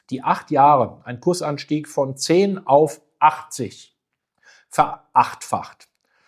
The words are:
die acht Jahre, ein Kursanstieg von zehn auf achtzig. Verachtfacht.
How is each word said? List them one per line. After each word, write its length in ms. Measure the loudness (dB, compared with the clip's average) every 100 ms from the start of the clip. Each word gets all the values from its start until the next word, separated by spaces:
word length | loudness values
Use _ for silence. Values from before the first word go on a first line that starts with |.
| -12
die 140 | -8
acht 300 | -4 -4 -2
Jahre, 480 | 4 4 4 0 -6
ein 160 | -16 -6
Kursanstieg 720 | -2 -2 -4 -8 -4 -6 -4
von 280 | -6 -6 -6
zehn 480 | 0 2 2 -2
auf 360 | 2 4 4 -4 _ 0
achtzig. 800 | 0 0 -14 -10 -10 -12 -20 _ _ _ _ _ _ _ _
Verachtfacht. 1200 | -2 -2 -2 _ 0 0 -2 -8 -8 -8 -20 _ _ _ _